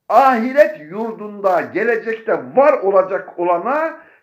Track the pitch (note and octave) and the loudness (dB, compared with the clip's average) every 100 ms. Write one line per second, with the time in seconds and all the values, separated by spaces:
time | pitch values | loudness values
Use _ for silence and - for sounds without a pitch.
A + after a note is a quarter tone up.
0 | - A3 C4+ A#3 B3+ C#4 D4+ D4+ D3+ G3+ | 2 4 4 2 0 2 2 2 -12 -8
1 | A3+ G3 G#3 G#3 G3 E3+ B2 E3 A#3 A3 | -8 -8 -14 -2 0 0 -2 -4 -2 -2
2 | A3 A3 G#3+ D#3 B2+ B3+ D4 C#4 F#3+ G3 | -4 -8 -4 -4 -2 2 4 4 2 2
3 | F#3+ F3+ - - F3 E3+ G#3+ D4+ D#4+ D#4+ | 0 -6 -8 -4 -2 -2 -2 -4 -4 -8
4 | - _ | -20 _